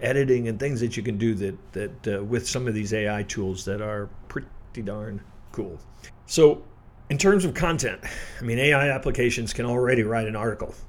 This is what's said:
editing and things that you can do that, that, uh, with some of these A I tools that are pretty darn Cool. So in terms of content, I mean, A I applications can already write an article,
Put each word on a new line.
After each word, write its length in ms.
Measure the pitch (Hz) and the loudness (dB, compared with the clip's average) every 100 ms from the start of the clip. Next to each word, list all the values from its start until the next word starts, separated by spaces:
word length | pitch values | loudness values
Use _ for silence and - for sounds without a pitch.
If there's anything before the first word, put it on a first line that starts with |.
editing 480 | 117 139 135 127 113 | 0 2 4 4 2
and 100 | 104 | -2
things 220 | 139 120 | -2 -2
that 160 | 117 117 | -2 -2
you 40 | |
can 160 | 110 101 | -4 0
do 160 | 113 101 | 0 0
that, 360 | 98 95 - | -2 -6 -10
that, 480 | 95 104 - 107 101 | -8 -8 -6 -4 -4
uh, 40 | 104 | -2
with 200 | 123 123 | -2 -2
some 220 | 131 123 | -4 -2
of 60 | |
these 180 | 107 101 | -2 0
A 180 | 107 104 | 0 0
I 140 | 104 | -2
tools 400 | 98 - 95 92 | -4 -4 -4 -4
that 180 | 98 101 | -4 -4
are 280 | 107 104 101 - - | -4 -6 -6 -10 -10
pretty 220 | 143 131 - - 117 | -10 -10 -14 -14 -10
darn 380 | 98 104 107 101 - - - | -8 -8 -8 -10 -12 -20 -12
Cool. 260 | - 98 80 - - - - - | -8 -8 -10 -16 -20 -20 -20 -4
So 380 | - 151 - - - - - - | 6 6 6 -4 -20 -20 -12 -4
in 80 | 143 | 2
terms 280 | 196 202 180 | 6 6 4
of 80 | |
content, 480 | 120 170 165 120 95 - - - - | 0 0 2 -2 -4 -10 -10 -10 -6
I 20 | |
mean, 140 | 117 117 | -2 2
A 160 | 143 | 4
I 160 | 143 143 | 4 4
applications 640 | 135 143 123 123 120 113 | 2 0 2 2 2 -2
can 120 | - 120 | -2 0
already 380 | 123 123 123 | 2 4 4
write 240 | 107 113 110 | 4 0 -2
an 80 | 107 | -2
article, 380 | 113 104 - - | -2 -2 -6 -10